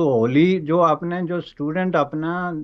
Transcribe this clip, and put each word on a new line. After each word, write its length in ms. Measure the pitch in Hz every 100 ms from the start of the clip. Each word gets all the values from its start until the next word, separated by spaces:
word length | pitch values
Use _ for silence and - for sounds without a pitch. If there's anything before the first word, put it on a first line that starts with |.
| 156 123
होली, 400 | 117 135 180 185
जो 200 | 151 170
अपने, 420 | 165 147 170 175
जो 200 | 170 175
स्टूडेंट 540 | - - 147 165 185 175
अपना 560 | 143 156 160 175 180 160